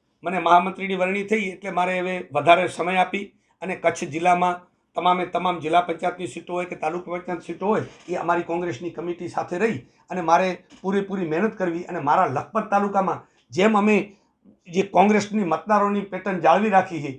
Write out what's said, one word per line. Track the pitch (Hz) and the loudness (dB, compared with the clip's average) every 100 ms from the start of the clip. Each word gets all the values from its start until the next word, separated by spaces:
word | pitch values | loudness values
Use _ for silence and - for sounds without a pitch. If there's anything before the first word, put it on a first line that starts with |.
| _ _ | _ _
મને | 165 185 | -4 0
મહામંત્રીની | 170 175 190 180 190 190 | 4 6 4 -2 -4 -2
વરણી | 185 202 202 | 0 -2 -2
થઈ | 220 190 | -2 -2
એટલે | 175 202 | -8 -6
મારે | 175 180 185 | -2 -2 -2
હવે | 180 185 180 | -4 -6 -4
વધારે | 143 139 175 175 | 0 6 6 4
સમય | - 170 185 | -2 0 2
આપી | 185 202 202 _ _ _ | 0 -2 -8 _ _ _
અને | 175 180 | -10 -2
કચ્છ | 170 165 170 | -2 -2 -6
જિલ્લામાં | 151 175 175 180 175 - _ _ - | -2 2 4 2 -2 -8 _ _ -2
તમામે | 175 180 175 | 2 2 0
તમામ | 175 180 170 | -2 -2 -2
જિલ્લા | 151 175 | 2 2
પંચાયતની | 175 165 180 - 170 | 2 -2 -4 -4 -8
સીટો | 175 - | -10 -8
હોય | 175 175 | -6 -6
કે | 180 | -6
તાલુકા | 156 175 175 | -6 -6 -6
પંચાયત | 175 175 175 | -8 -8 -10
સીટો | - 165 190 | -10 -6 -2
હોય | 202 123 - - | -2 -4 -12 -10
એ | 175 | -6
અમારી | 165 175 170 | -2 -2 -2
કોંગ્રેસની | 170 175 131 170 | -4 -4 -6 -10
કમિટી | 165 170 170 175 | -8 -8 -8 -8
સાથે | - 160 175 | -6 -6 -2
રહી | 226 147 - _ _ | -2 -2 -10 _ _
અને | 180 | -6
મારે | 160 170 185 175 _ - | 2 2 2 -4 _ -10
પૂરેપૂરી | 185 196 196 196 165 | -4 -2 -2 -4 -2
મહેનત | 160 214 | 0 -2
કરવી | 214 180 165 | -2 -4 -4
અને | 180 175 | -6 -4
મારા | 143 165 170 | 2 2 2
લખપત | 131 - 214 190 | 0 -4 -6 -2
તાલુકામાં | 202 202 196 190 135 - _ _ | 0 0 0 -2 -4 -10 _ _
જેમ | 127 208 214 | 2 4 4
અમે | 208 208 - - _ _ _ _ - | 4 2 0 -10 _ _ _ _ -4
જે | 170 - | -2 2
કોંગ્રેસની | 175 202 208 196 214 180 | 4 6 4 2 -2 0
મતદારોની | 160 208 208 202 202 196 | -2 2 2 2 0 -4
પેટર્ન | 185 202 185 | -6 -4 2
જાળવી | 156 180 214 190 | 4 4 4 4
રાખી | 180 165 | 2 -4
છે | 143 | -8